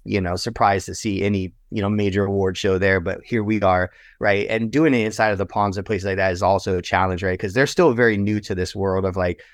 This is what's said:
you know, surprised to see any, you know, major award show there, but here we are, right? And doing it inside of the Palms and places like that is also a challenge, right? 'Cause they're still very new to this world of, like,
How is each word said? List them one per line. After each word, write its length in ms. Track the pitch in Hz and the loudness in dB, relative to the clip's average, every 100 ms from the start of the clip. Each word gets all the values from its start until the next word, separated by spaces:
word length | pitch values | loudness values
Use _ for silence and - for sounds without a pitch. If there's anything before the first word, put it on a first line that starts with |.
you 160 | - 101 | -4 -2
know, 160 | 87 90 | -2 -4
surprised 500 | 117 113 107 98 - | -6 0 2 2 -2
to 80 | |
see 280 | 87 110 98 | -6 -4 -2
any, 300 | 101 101 92 _ _ | 0 0 -4 _ _
you 100 | 110 | -4
know, 80 | 101 | -2
major 360 | 107 101 101 | 0 0 0
award 340 | 98 98 95 92 | 0 0 -2 0
show 180 | 101 92 | 0 2
there, 200 | 95 95 | 2 2
but 220 | 87 92 | 0 -8
here 220 | - 117 | -4 -4
we 160 | 104 107 | 0 0
are, 320 | 95 92 90 _ - - | 2 2 0 _ -20 -4
right? 300 | 107 101 104 | 0 0 0
And 220 | 113 113 | -2 0
doing 200 | 139 156 | 2 4
it 120 | 123 | 2
inside 260 | 110 107 110 | 0 0 0
of 80 | 98 | 0
the 80 | 98 | -2
Palms 300 | 104 101 95 | 0 -2 -2
and 100 | 92 | -4
places 200 | 101 98 | -4 -2
like 100 | 95 | 0
that 160 | 95 | 0
is 100 | 90 | 2
also 360 | 95 98 104 90 | 2 2 0 -4
a 40 | |
challenge, 400 | - 92 92 90 | 0 0 0 -2
right? 160 | 95 92 | -4 -4
'Cause 140 | 101 | -2
they're 160 | 110 143 | 0 0
still 240 | - 165 | 4 4
very 240 | 117 117 101 | 6 2 2
new 240 | 101 104 | 0 -2
to 160 | - 92 | -2 -4
this 180 | 92 | -4
world 300 | 98 98 95 | -4 -2 0
of, 120 | 95 92 | -2 0
like, 240 | 90 85 - | -2 -4 -12